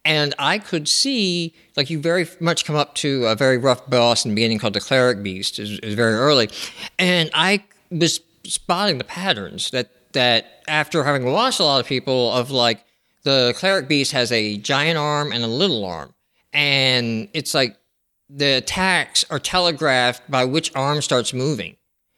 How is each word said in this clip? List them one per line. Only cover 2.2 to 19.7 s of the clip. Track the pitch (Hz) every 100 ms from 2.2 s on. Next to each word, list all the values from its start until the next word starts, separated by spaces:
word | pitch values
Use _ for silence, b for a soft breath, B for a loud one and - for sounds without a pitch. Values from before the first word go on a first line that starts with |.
| 165 -
much | 165 175
come | - 151
up | 143 -
to | 147 135 117
a |
very | 110 135 127
rough | 131 120 -
boss | 131 120 117
in | 113
the | 107
beginning | 113 110
called | 113
the | 98
Cleric | - 135 127 104
Beast. | 101 95 - -
It |
was, | 104
it | 104 110
was |
very | 104 113
early. | 110 139 139 107 B B B B -
And | 180 180 156
I | - 180 202 - _ -
was | 165 165 - _ _
spotting | - - - 180 208 135
the |
patterns | - 170 190 120 92 95 -
that, | 131 123 _ _
that | 139 123 117 - - -
after | 151 147 170
having | 139 143
watched | 123 165 262 -
a |
lot | 160 139
of | 117
people | 127 139 131 120
of, | 123 123
like, | 135 120 113 _ _ _ _
the | 143 135 123 120
Cleric | 190 190 131
Beast | 147 131
has | 139 117
a | 117 107 104
giant | - 135 151 165
arm | 147 147 147
and | 120
a | 117
little | 123 190 120
arm. | 95 82 69 _ _ _ _
And | 147 143 139 131 127 117 113 113
it's | - -
like | 147 127 - _ _ _ _ _
the | 143 143 131
attacks | 123 185 190 175 139 - -
are | 147
telegraphed | - 185 175